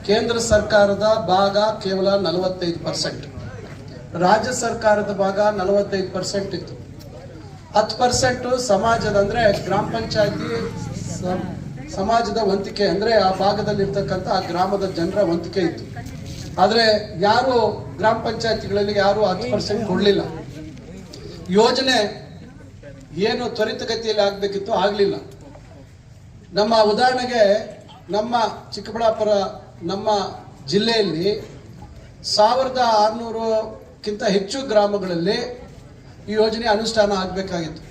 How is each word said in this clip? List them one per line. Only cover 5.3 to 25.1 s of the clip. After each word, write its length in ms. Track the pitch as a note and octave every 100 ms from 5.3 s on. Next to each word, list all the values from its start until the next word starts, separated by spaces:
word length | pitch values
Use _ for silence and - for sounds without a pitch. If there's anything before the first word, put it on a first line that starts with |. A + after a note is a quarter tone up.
| G3
ನಲವತ್ತೈದು 760 | G#3 G#3 F#3 G3+ - G3 F3+
ಪರ್ಸೆಂಟ್ 420 | F#3 - G3+ F#3+ E3+
ಇತ್ತು. 200 | - - - - - - - - - - - G#3
ಹತ್ತು 180 | G#3+ -
ಪರ್ಸೆಂಟ್ 600 | B3 - B3+ B3 B3 B3+
ಸಮಾಜದ, 560 | - G3 A3+ A#3 G#3+ G3+
ಅಂದ್ರೆ 500 | G3+ A#3 G#3+ - F3
ಗ್ರಾಮ 200 | G3 -
ಪಂಚಾಯತಿ 840 | A3+ A3 A3 G3+ G3+ A#3 A#3 A3+ - - - - -
ಸ-, 760 | F#3 F#3 F3 - - - - G3
ಸಮಾಜದ 420 | G3+ A#3 A3+ G#3
ವಂತಿಕೆ, 400 | G#3 G3 - -
ಅಂದ್ರೆ 300 | G3 F3 A3
ಆ 180 | A3 F#3
ಭಾಗದಲ್ಲಿರ್ತಕ್ಕಂಥ 960 | F#3 G3 G#3+ G#3 G3+ F#3+ G3+ - - -
ಆ 120 | G3
ಗ್ರಾಮದ 460 | - E3+ F#3+ G3 F#3+ E3
ಜನರ 260 | F3 G3+
ವಂತಿಕೆ 380 | F3+ E3+ - G3
ಇತ್ತು. 580 | E3 - - - - - - - - E3+
ಆದ್ರೆ 540 | G3 A#3 A3 G#3 - D#3+
ಯಾರು 640 | G3+ A#3 C4 A#3+ G#3 - - -
ಗ್ರಾಮ 200 | G#3+ A#3
ಪಂಚಾಯತಿಗಳಲ್ಲಿ 800 | A#3 A3 A3+ G#3+ G3 G3+ G3+ G3+
ಯಾರು 280 | G3 G#3 G3+
ಹತ್ತು 260 | F3+ A#3+
ಪರ್ಸೆಂಟ್ 360 | - - G#3 G3+
ಕೊಡ್ಲಿಲ್ಲ. 340 | F#3 G3+ F3 - - - - - - - - - - - - -
ಯೋಜನೆ 800 | F#3+ A#3+ B3+ C4 B3 G3+ - - - - - - - - - - D#3
ಏನು 380 | A3 B3 A3+ F#3
ತ್ವರಿತಗತಿಯಲ್ಲಿ 680 | A3 - B3 A3+ A3 G3+
ಆಗ್ಬೇಕಿತ್ತು, 500 | G3+ G3 G3 F#3+ -
ಆಗ್ಲಿಲ್ಲ. 420 | G3+ G3+ G#3 F#3+